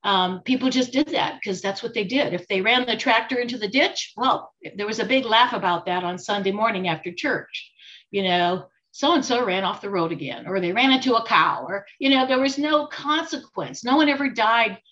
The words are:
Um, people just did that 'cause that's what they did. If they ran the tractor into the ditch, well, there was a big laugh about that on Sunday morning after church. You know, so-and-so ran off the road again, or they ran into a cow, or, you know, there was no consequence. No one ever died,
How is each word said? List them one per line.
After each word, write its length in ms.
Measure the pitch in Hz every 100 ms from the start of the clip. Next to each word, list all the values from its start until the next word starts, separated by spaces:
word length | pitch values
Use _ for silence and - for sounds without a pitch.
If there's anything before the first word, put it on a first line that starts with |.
| 208
Um, 360 | 196 185 185
people 280 | - 254 254
just 220 | 262 247
did 160 | 269 302
that 320 | 269 - -
'cause 200 | - 185
that's 200 | 196 196
what 120 | 156
they 100 | -
did. 300 | 196 262 -
If 120 | 175 -
they 140 | 196
ran 240 | 208 254 247
the 120 | 214
tractor 400 | 269 226 233 247
into 200 | 240 240
the 120 | 208
ditch, 440 | 247 339 - - -
well, 360 | 254 - - _ - 190
there 120 | 208
was 120 | 226
a 60 | 208
big 200 | 269 233
laugh 280 | 226 254
about 320 | 220 180 170 180
that 180 | 180
on 140 | 175 180
Sunday 340 | - 202 196
morning 380 | 202 220 196 180
after 220 | 160 180
church. 580 | 170 294 240 - - - _ - - _
You 120 | 196
know, 440 | 190 180 175 180 - _ _
so-and-so 540 | - 285 339 247 247 240
ran 180 | 185
off 160 | 185 -
the 100 | 202
road 220 | 196 165
again, 340 | 156 - 123 -
or 140 | 190
they 140 | 175
ran 180 | 196 262
into 240 | 262 247 226
a 100 | 226
cow, 400 | 202 156 165 -
or, 180 | 196 - _
you 100 | 269
know, 180 | 269 262
there 140 | 262
was 160 | 269 269
no 280 | 302 302 294
consequence. 1000 | - 277 311 320 302 - - 160 - 240
No 100 | 277
one 140 | 294
ever 200 | 277 277
died, 480 | - 220 233 220 190 _